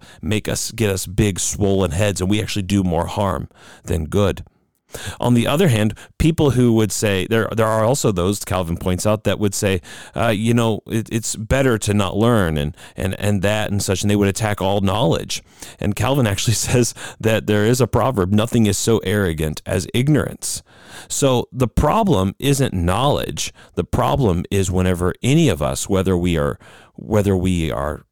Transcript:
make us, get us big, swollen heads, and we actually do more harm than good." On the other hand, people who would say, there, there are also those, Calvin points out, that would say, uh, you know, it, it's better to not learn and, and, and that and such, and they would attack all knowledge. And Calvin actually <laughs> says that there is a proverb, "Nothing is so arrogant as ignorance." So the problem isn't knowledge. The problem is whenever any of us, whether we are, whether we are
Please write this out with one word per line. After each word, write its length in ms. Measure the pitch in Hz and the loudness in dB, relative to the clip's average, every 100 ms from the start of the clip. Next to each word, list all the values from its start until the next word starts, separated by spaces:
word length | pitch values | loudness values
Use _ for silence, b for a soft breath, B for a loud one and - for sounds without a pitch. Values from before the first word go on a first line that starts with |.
| B B | B B
make 240 | 80 107 - | -4 -4 -2
us, 240 | - - | -6 -6
get 200 | 113 107 | -2 -2
us 160 | 92 - | -2 -2
big, 340 | 98 107 90 | 0 2 0
swollen 500 | - - 101 98 90 | -4 -2 0 2 0
heads, 300 | 80 104 87 | 0 0 0
and 100 | 92 | 0
we 100 | 104 | 0
actually 220 | 101 104 | -2 -4
do 220 | 92 101 | 0 0
more 220 | 92 80 87 | 2 0 -2
harm 420 | - 98 76 - B B B | -2 -2 -2 -6 B B B
than 200 | - 85 | -6 -4
good." 400 | 76 98 98 - - _ _ _ _ B B B | -2 0 0 0 -8 _ _ _ _ B B B
On 160 | 120 | 2
the 140 | 120 104 | 2 2
other 180 | 147 190 | 2 2
hand, 320 | 110 107 - B - | 4 0 -4 B -2
people 300 | 156 165 151 | 0 2 2
who 220 | 123 123 | 4 4
would 180 | 110 107 | 4 2
say, 340 | - 107 98 87 | 0 0 0 0
there, 200 | 113 107 107 | 0 0 0
there 100 | 110 | 0
are 160 | 110 | 2
also 300 | 110 143 - | 2 2 0
those, 320 | 92 90 101 | 0 0 -2
Calvin 320 | - 92 82 85 | -4 -4 -2 -4
points 280 | 92 87 | -2 -2
out, 200 | 107 107 | 0 0
that 160 | 101 95 | 0 0
would 120 | 104 | -2
say, 280 | - 101 95 B B B | 0 0 -2 B B B
uh, 140 | - 113 | -4 -2
you 260 | 104 113 | 0 2
know, 280 | 117 113 104 - | 2 2 -2 -4
it, 220 | 113 107 | -6 -4
it's 240 | 113 - | -6 -6
better 440 | - 107 131 135 110 | -8 -2 0 2 2
to 140 | - | 2
not 240 | 101 95 101 | 0 0 2
learn 400 | 113 117 87 76 | 2 4 2 0
and, 200 | 73 - B | -4 -6 B
and, 240 | - 95 98 | -8 -6 -4
and 240 | 104 104 | -2 0
that 300 | 98 107 104 | 0 0 -2
and 100 | 101 | -4
such, 200 | 101 95 | -2 -2
and 80 | 104 | 0
they 40 | |
would 140 | 104 98 | 2 2
attack 340 | 92 110 104 | 0 -2 -2
all 180 | 95 101 | 0 0
knowledge. 640 | 98 98 156 107 - - - B B B | 0 0 0 0 -4 -10 -12 B B B
And 160 | 101 101 | -4 -2
Calvin 320 | 113 143 113 | 0 2 2
actually 260 | 101 - | 0 0
<laughs> 140 | 107 - | -2 0
says 260 | 123 120 - B B | 2 0 -2 B B
that 300 | 110 110 - | 0 0 2
there 180 | 104 107 | 2 2
is 140 | 127 | 2
a 80 | 120 | 2
proverb, 440 | 120 117 117 92 | 2 0 0 2
"Nothing 340 | 104 110 120 107 | 2 2 2 2
is 120 | 92 | 2
so 200 | - 110 | 2 0
arrogant 640 | - 104 95 78 78 78 - | 2 0 0 0 -4 -4 -4
as 220 | 95 - | -4 -2
ignorance." 680 | 120 139 143 - - - - - B B B B | -2 2 2 0 -6 -8 -10 -12 B B B B
So 400 | - 135 123 - | -2 2 2 -2
the 160 | 127 123 | -4 -2
problem 720 | - 147 214 208 107 95 - | 0 2 2 2 2 0 -2
isn't 340 | 139 139 127 | 0 0 0
knowledge. 800 | 92 85 95 143 92 - - - B B | 0 0 2 2 0 -2 -6 -8 B B
The 80 | - | -8
problem 640 | 90 - 120 143 117 85 - | -4 0 0 2 2 2 0
is 220 | 98 95 | -2 0
whenever 420 | 90 92 90 90 - | 0 0 0 -2 -2
any 240 | 120 151 156 | 2 4 4
of 120 | 78 | 2
us, 280 | 69 67 - | -2 -4 -2
whether 280 | 98 92 90 | 0 2 2
we 220 | 90 80 | 2 0
are, 180 | 71 - B B B | 0 -4 B B B
whether 420 | - - 107 101 92 | -16 -2 0 2 2
we 360 | 92 87 80 | 2 0 -2
are 340 | 57 73 73 - | -4 -6 -8 -14